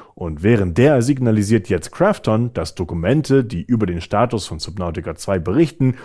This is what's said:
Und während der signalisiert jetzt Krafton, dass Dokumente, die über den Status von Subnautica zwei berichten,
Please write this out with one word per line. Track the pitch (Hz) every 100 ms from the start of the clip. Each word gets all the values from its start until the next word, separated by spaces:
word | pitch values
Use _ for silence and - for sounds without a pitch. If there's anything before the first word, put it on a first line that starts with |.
| - -
Und | 87 76
während | 95 117 92 82
der | 135 143
signalisiert | 120 139 123 110 98 113 -
jetzt | 92 -
Krafton, | - 190 202 - 110 120 120
dass | 80
Dokumente, | - 85 85 85 147 143 135 117
die | 85
über | - 120 101
den | 85
Status | - 104 120 110 -
von | 80
Subnautica | - 92 87 85 82
zwei | 80 - 95
berichten, | 85 113 160 - 131 123